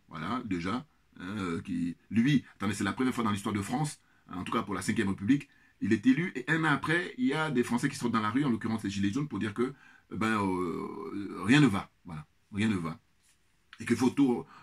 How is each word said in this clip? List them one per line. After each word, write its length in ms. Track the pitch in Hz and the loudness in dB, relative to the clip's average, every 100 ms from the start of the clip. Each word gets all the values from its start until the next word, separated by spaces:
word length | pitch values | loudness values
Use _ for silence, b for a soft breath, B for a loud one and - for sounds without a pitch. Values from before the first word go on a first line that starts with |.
| - | -12
voilà, 340 | 80 80 123 107 | -10 -6 -6 -4
déjà, 400 | 90 90 120 151 _ _ - | -4 -2 -4 -6 _ _ -14
hein, 160 | 90 104 | -10 -6
euh, 240 | 92 82 | -4 -4
qui, 340 | - 87 85 82 - | -4 -4 -4 -6 -2
lui, 320 | 101 127 135 B B | 2 4 4 B B
attendez, 160 | 101 | -4
c'est 120 | 101 | -2
la 100 | 101 | -2
première 200 | 95 127 | 0 -2
fois 100 | 123 | 0
dans 80 | 113 | -2
l'histoire 220 | 101 113 | -2 -2
de 60 | 101 | -4
France, 400 | 98 131 151 - b b b | -2 -2 -4 -6 b b b
en 140 | 90 | -10
tout 80 | 95 | -4
cas 100 | 117 | -2
pour 120 | 104 | -2
la 60 | 92 | -4
Cinquième 280 | 101 107 98 | -2 0 0
République, 400 | 98 101 143 - b b b | 0 2 2 0 b b b
il 120 | 98 | 0
est 120 | 107 123 | 2 4
élu 260 | 131 180 | 4 2
et 100 | - - | -4 -2
un 160 | 160 | 2
an 40 | 160 | 2
après, 460 | 139 - 170 180 - | 2 2 0 -2 -2
il 80 | 127 | 0
y 80 | |
a 160 | 156 156 | 0 0
des 120 | 123 | 0
Français 260 | 120 120 143 | 2 0 0
qui 80 | - | -2
sortent 160 | 120 | 0
dans 80 | 113 | 0
la 100 | 107 | 2
rue, 140 | 123 | 2
en 60 | 147 | 2
l'occurrence 320 | 110 110 110 | 0 -2 -2
les 80 | 101 | -2
Gilets 220 | 98 101 | 0 0
jaunes, 160 | 127 147 | 0 -2
pour 100 | 98 | -2
dire 160 | 107 | -2
que, 200 | 104 127 143 B B B | 0 -2 -4 B B B
ben, 320 | 92 110 110 | -2 0 2
euh, 1000 | 98 90 90 82 - 73 - 101 95 87 | 0 0 -2 -4 -6 -8 -8 -8 -8 -4
rien 160 | 95 147 | 4 6
ne 60 | 139 | 6
va, 240 | 98 - _ | 4 -6 _
voilà, 220 | 90 78 - _ _ | -14 -14 -14 _ _
rien 160 | 101 107 | -2 0
ne 80 | 95 | 0
va. 220 | 80 82 _ _ _ _ _ _ _ - | -2 -8 _ _ _ _ _ _ _ -6
Et 40 | |
qu'il 120 | 110 117 | -2 2
faut 140 | 123 | 2
tout, 340 | 127 139 117 - B | 4 2 2 -4 B